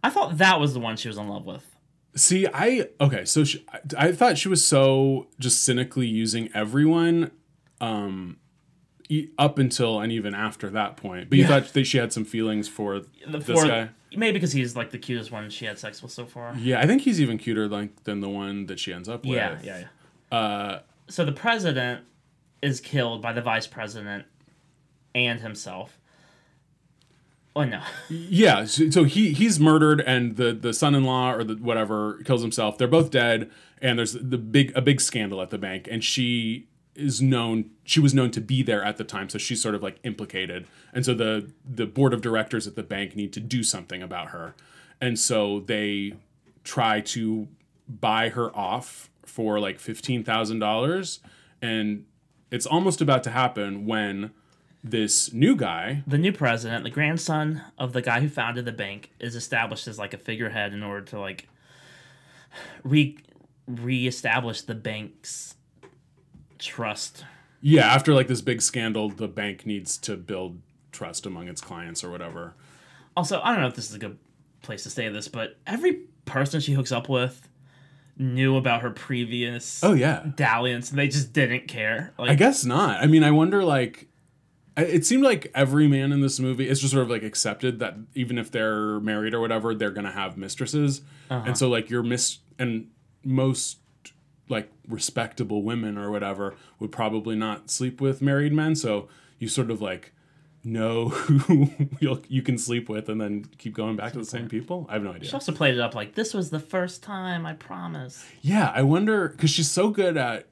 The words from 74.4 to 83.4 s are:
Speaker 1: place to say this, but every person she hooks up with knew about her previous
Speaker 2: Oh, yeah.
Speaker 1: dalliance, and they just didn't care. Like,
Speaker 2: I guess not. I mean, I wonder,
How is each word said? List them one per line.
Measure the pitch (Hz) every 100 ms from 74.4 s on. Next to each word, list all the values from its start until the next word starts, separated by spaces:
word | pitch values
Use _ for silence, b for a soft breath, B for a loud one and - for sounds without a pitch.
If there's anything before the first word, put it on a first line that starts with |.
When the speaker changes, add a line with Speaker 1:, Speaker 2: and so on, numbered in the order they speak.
| _ _
Speaker 1:
place | - 104
to | -
say | - 113
this, | 104 -
but | 120 110 - -
every | 220 359 - - _
person | - 131 139 160
she | 143
hooks | 139 127
up | 120 127
with | 127 127 - - _ b b b b b -
knew | 131 123 135 135
about | 123 117
her | 120
previous | 104 - 127 117 120 120 120 - -
Speaker 2:
Oh, | 180
yeah. | 165 135 143 156 139
Speaker 1:
dalliance, | 131 113 127 120 123
and | 139
they | 143
just | 135 120
didn't | 147 127 123 -
care. | 113 107 113 175 -
Like, | 123
Speaker 2:
I |
guess | 143 220 269
not. | 127 131 190 98
I | 143
mean, | 156
I | 151
wonder, | 151